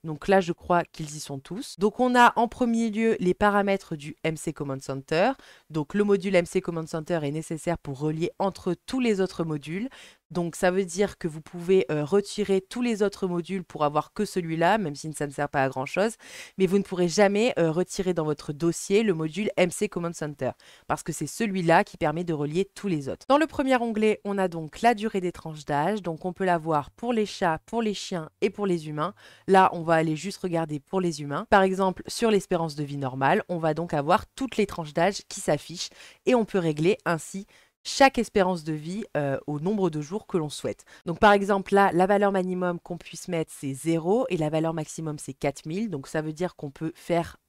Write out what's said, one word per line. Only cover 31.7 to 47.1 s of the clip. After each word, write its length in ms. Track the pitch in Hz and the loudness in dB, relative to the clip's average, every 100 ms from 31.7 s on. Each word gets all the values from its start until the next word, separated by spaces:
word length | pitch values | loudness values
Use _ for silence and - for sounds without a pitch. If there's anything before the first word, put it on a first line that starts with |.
| 185 190 180 - | 4 0 0 -10
sur 240 | - 233 | 0 2
l'espérance 440 | 202 - 180 165 | 2 2 -2 -2
de 100 | 143 | -4
vie 120 | 143 143 | -6 -4
normale, 480 | 131 131 135 196 - | -4 0 2 2 0
on 80 | 175 | -2
va 160 | 160 | 0
donc 180 | 156 170 | -2 -2
avoir 320 | 151 143 190 - | -2 2 0 0
toutes 220 | - 269 - | -8 -4 -2
les 100 | 202 | -2
tranches 280 | - 156 | -4 -6
d'âge 260 | 147 175 196 - | 0 0 0 -12
qui 140 | - | -8
s'affichent 480 | - 147 - 170 - - - - | -2 -2 -2 -12 -12 -12 -20 -4
et 100 | - | 2
on 120 | 247 208 | 2 2
peut 120 | 196 | 0
régler 380 | 165 151 165 214 | 0 2 2 2
ainsi 420 | 160 165 - 190 202 _ _ _ | 0 -2 -4 -14 -16 _ _ _
chaque 340 | - - 269 247 | -10 4 4 4
espérance 440 | 220 208 185 180 | 0 2 2 0
de 100 | 156 | -4
vie, 300 | 156 156 196 208 151 | -6 -6 -10 -6 -2
euh, 240 | 143 135 - | -2 -4 -4
au 100 | 147 | -4
nombre 320 | 165 214 185 | -2 0 0
de 100 | 156 | -2
jours 280 | 147 202 - | -6 -10 -4
que 100 | 180 | -4
l'on 100 | 151 | -2
souhaite. 360 | - - - - - | -6 -8 -8 -14 -12
Donc 140 | - 170 | -8 4
par 140 | 214 | 6
exemple 420 | 208 196 196 190 | 6 4 0 4
là, 160 | 196 196 | 4 4
la 140 | 156 185 | 4 4
valeur 240 | 202 202 | 4 4
minimum 480 | 196 185 180 180 175 | 2 -2 -2 -2 -4
qu'on 180 | - 170 | -8 -12
puisse 300 | - 165 - | -12 -16 -6
mettre 240 | 170 160 | -4 -4
c'est 220 | - 135 | -6 -8
zéro 500 | 135 165 165 165 226 262 | -4 0 0 2 2 2
et 80 | 160 | 0
la 140 | 151 | 0
valeur 220 | 156 165 | 0 0
maximum 460 | 165 156 - 160 151 | -2 -8 -8 -8 -8
c'est 160 | - | -12
quatre 320 | 135 143 - 156 | -4 -4 -4 -8
mille. 240 | 180 226 | -6 -4
Donc 160 | 147 135 | -6 -6
ça 160 | 160 | -6
veut 100 | 156 | -6
dire 220 | 151 175 | -4 -6
qu'on 160 | - 147 | -6 -14
peut 220 | - 160 | -8 -10
faire 440 | - - | -10 -2